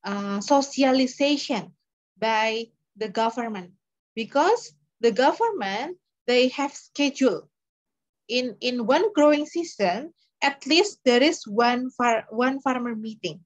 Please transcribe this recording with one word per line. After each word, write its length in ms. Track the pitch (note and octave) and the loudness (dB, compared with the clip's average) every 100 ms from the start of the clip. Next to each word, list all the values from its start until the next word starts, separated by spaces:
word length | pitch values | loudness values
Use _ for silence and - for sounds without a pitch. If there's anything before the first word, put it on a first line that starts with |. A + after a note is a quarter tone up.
uh, 400 | G3 G3+ G3+ G3+ | -6 -6 -4 -6
socialization 1300 | D4 C#4 C#4 - C4+ C4 B3+ - C#4+ C#4+ - A#3 - _ _ _ _ _ | 2 2 2 0 2 4 2 0 0 0 -2 -6 -6 _ _ _ _ _
by 480 | A3 A3 A3 A3 A#3 _ _ G3+ | -2 0 0 -4 -8 _ _ -10
the 80 | G#3+ | -6
government, 640 | F#3+ A3+ A#3+ A#3 G3+ F3+ _ _ _ _ - | -2 -2 -2 -8 -8 -12 _ _ _ _ -10
because 560 | A3+ C#4 E4+ A#4 - _ _ _ | -4 0 2 2 -4 _ _ _
the 160 | A#3 G#3+ | 0 4
government, 800 | C4+ E4 A#4 G4+ G3 G3+ D4 F4+ _ _ - | 2 2 -2 -2 -6 -6 -6 -10 _ _ 0
they 220 | B3 B3+ | 2 2
have 260 | C4+ C#4 - | 0 -6 -6
schedule 720 | - - C#4+ C4+ C4 E3 - _ _ _ _ _ _ _ - | -16 -2 -2 2 0 0 -10 _ _ _ _ _ _ _ -6
in, 300 | B3 B3+ F#3+ | -4 -4 -6
in 260 | B3 B3 G#3+ | -6 -4 0
one 220 | D4 G#4 G#4 | 2 2 4
growing 320 | D4 D4 D4 | 4 4 0
season, 640 | E4+ E4+ - F#3+ G3 D#4 _ _ _ | -6 -8 -2 -2 -2 -8 _ _ _
at 220 | C4+ C#4 C4 | -4 -4 0
least 320 | E4 G#4 - C4 | 2 2 0 2
there 180 | A#3+ | 4
is 240 | D4 - A3 | 4 2 -4
one 420 | G#3 A#3+ B3 B3+ | 0 2 0 -6
far-, 380 | - A#3+ A3+ - | -2 0 0 -4
one 300 | A3 B3+ C4+ | -2 -2 0
farmer 360 | C4 B3+ A#3+ A3+ | -4 -4 -4 -8
meeting. 440 | A3 G#3+ F3 D3 | -10 -10 -10 -12